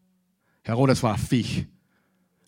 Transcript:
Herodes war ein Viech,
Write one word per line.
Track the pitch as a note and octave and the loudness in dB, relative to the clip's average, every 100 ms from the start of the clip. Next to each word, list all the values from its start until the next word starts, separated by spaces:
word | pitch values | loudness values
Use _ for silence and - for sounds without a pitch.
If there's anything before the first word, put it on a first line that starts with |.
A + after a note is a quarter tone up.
| _ _ _ _ _ _ | _ _ _ _ _ _
Herodes | - A2+ C3+ A#2+ | -6 2 2 2
war | A#2 | 0
ein | G#2 | -2
Viech, | - B2 G#2+ - - _ _ _ _ _ _ _ | 0 -2 -2 -6 -8 _ _ _ _ _ _ _